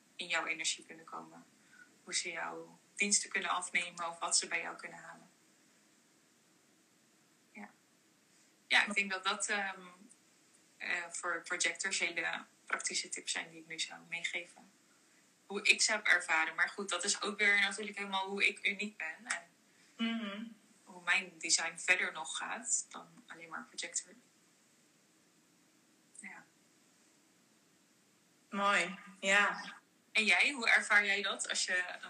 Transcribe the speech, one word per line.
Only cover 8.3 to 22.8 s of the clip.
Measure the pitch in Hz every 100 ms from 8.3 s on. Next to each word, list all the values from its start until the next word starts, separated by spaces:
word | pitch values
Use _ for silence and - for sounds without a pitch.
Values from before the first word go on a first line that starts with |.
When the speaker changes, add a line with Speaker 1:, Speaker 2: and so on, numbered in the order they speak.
| _ _ _ -
Speaker 1:
Ja, | 247 208
ik |
denk | 208 -
dat | 190
dat, | 190 208 -
ehm, | 208 196 185 180 180 - - _ _ _ _ _ -
eh, | - 175 170
voor | - 180 170
projectors | - 175 175 170 196 190
hele | 180 170 165 196 - _ -
praktische | 202 - 185 -
tips | - -
zijn | - 170
die | 165
ik | 160
nu | 160
zou | - - 165
meegeven. | 170 170 180 170 - - _ _ _ _ _ _ _ -
Hoe | 196 -
ik | -
ze | -
heb | 214 -
ervaren. | - - 160 160 165
Maar | 175
goed, | - 196
dat | 254
is | 202 -
ook | 208 208
weer | 208 202
natuurlijk | 196 202 208 202
helemaal | 202 196 190
hoe | 202 196
ik | - 190
uniek | 196 208 -
ben. | 160 165 240
En | - - _ _ _ - -
Speaker 2:
Mhm. | 226 226 202 208 233 - _ _
Speaker 1:
hoe | - 180
mijn | 175 190 180 165
design | 165 165 165 170
verder | - 185 190
nog | - 160 -
gaat | - 226 - -